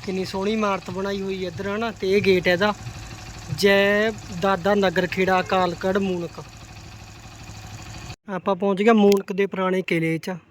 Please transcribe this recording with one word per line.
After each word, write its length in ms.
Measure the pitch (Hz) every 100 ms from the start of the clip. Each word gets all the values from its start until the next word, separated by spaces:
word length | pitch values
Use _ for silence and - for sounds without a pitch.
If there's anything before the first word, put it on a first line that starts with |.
| -
ਕਿੰਨੀ 200 | 185 185
ਸੋਹਣੀ 260 | 190 196
ਇਮਾਰਤ 380 | 220 208 190 -
ਬਣਾਈ 320 | 185 196 202
ਹੋਈ 220 | 190 190
ਹੈ 40 | 185
ਇੱਧਰ, 200 | 175 196
ਹਨਾ। 240 | 202 233
ਤੇ 200 | - 190
ਇਹ 100 | 202
ਗੇਟ 260 | 196 185 175
ਹੈ 60 |
ਇਹਦਾ, 200 | 175 208 202 - - - - - - - 151
ਜੈ 520 | 196 196 196 208 220 214 - 180
ਦਾਦਾ 340 | 196 190 175 202
ਨਗਰ 320 | 190 170 175
ਖੇੜਾ 320 | - 185 185
ਅਕਾਲਗੜ੍ਹ 600 | 180 190 180 170 190 190
ਮੂਨਕ। 440 | 196 175 170 - 147 - - - - - - - - - - - - - - - - - -
ਆਪਾਂ 260 | 185 202 185
ਪਹੁੰਚ 260 | 202 190
ਗਏ 80 | 208
ਮੂਨਕ 420 | 226 202 196 -
ਦੇ 120 | 190 196
ਪੁਰਾਣੇ 360 | 190 185 185
ਕਿਲ੍ਹੇ 360 | 180 170 160 160
'ਚ 180 | 175 175 _